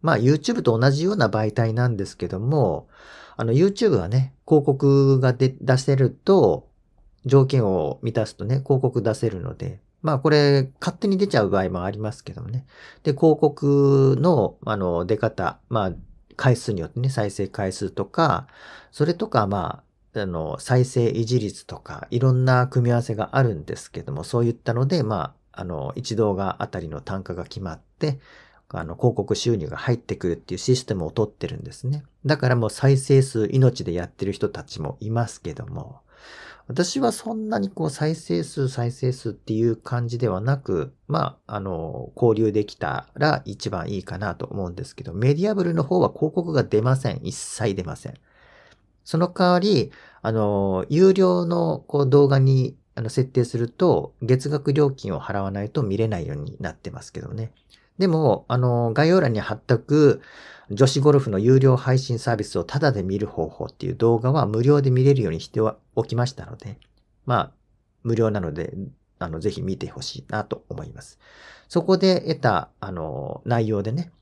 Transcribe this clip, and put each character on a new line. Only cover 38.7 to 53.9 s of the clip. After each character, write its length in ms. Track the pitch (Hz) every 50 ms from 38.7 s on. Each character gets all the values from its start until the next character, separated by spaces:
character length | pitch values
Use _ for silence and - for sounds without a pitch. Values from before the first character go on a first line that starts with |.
| 135 - 120 120
生 200 | 120 - - 127
数 200 | 127 - - 113
っ 20 | 101
て 200 | - _ - 110
い 80 | 110 113 117
う 80 | 113
感 320 | 110 _ - - 120 120 117
じ 120 | 120 117
で 100 | 123 113
は 100 | 92 92
な 180 | 107 127 139 139
く、 360 | - - 98 82 73 67 - _ _ _
ま 300 | 151 160 - - - _ _ -
あ、 80 | -
あ 40 | 104
の、 520 | 98 98 90 80 82 80 - - 62 - _
交 180 | - - 117 110
流 180 | 107 113 107 101
で 120 | 107 104
き 100 | - -
た 340 | _ - 78 67 58 - _ _
ら 280 | - 143 156 147 - -
一 260 | - 98 - - 104
番 200 | 101 90 80 82
い 100 | 101 95
い 40 | 87
か 140 | - - 90
な 180 | 101 101 85
と 100 | - -
思 220 | - - 101 95 90
う 20 |
ん 60 | 87
で 80 | 90 90
す 100 | - -
け 80 | - -
ど、 100 | - 82
メ 200 | 95 113 131 143
デ 80 | 151
ィ 80 | 180 208
ア 60 | 214
ブ 100 | 196 180
ル 80 | 170 165
の 100 | 165 151
方 160 | 131 180 180
は 100 | - 101
広 240 | - - - 156 -
告 200 | - 175 175 160
が 100 | 139 113
出 180 | - - 107
ま 140 | 110 123 131
せ 160 | 131 131 123
ん。 80 | 92 - -
一 120 | - -
切 400 | - - - - - 113 113 98
出 80 | 98 90
ま 140 | - - -
せ 120 | - -
ん。 40 | 127 - _ _ _ _ _ _ _ - _ _ _ _ _ _ _ _ _
そ 140 | - - 160
の 100 | 175 175
代 240 | 175 - 190 180
わ 80 | 180 180
り、 320 | 175 208 208 147 110 - - - - - _ -
あ 100 | _ 113
の、 540 | 113 110 107 104 104 101 98 98 95 92 92 -
有 260 | 143 156 185 190 190
料 320 | 185 190 180 180 180 175
の 380 | 165 170 170 170 165 156 - - _
こ 120 | - 143
う 80 | 143 131
動 180 | 135 143 143 139
画 120 | 139 135
に、 380 | 135 135 135 131 127 - - _ _ _ _
あ 60 | -
の、 80 | 117 110
設 200 | - - 127 131
定 140 | - 127 120
す 140 | 117 - 117
る 120 | 117 117
と、 440 | - _ 185 175